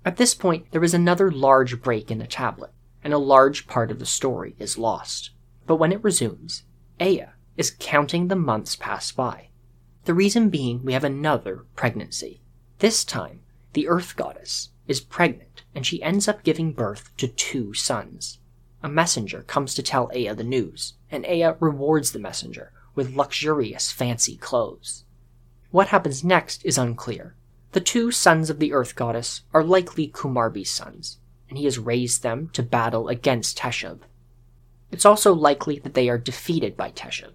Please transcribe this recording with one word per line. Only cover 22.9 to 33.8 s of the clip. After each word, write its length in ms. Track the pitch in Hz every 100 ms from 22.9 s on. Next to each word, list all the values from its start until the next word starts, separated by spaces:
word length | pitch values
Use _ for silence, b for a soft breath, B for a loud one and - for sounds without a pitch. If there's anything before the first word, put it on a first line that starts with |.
| -
with 180 | 127
luxurious, 800 | 135 139 - 147 151 110 - -
fancy 440 | - 123 117 - 123
clothes. 680 | - 123 110 - - - - _ _ _ _ _ _
What 180 | 180 196
happens 360 | 202 - 135
next 400 | 165 180 - -
is 120 | 175 131
unclear. 600 | 120 117 - 90 - - _ _ _
The 100 | 185
two 300 | 180 240 233
sons 400 | 240 185 160 160
of 80 | 151
the 140 | 151
Earth 240 | 139 123 -
Goddess 460 | 120 117 117 - _
are 80 | 156
likely 460 | 160 185 180 - 143
Kumarbi's 640 | - 139 123 113 104 90
sons, 480 | - 82 - - - _ _ -
and 80 | 135
he 80 |
has 140 | 143 123
raised 440 | 113 120 123 -
them 280 | 120 117 160
to 80 | -
battle 460 | 120 120 117 113 113
against 480 | 120 143 120 - -
Teshub. 440 | 131 -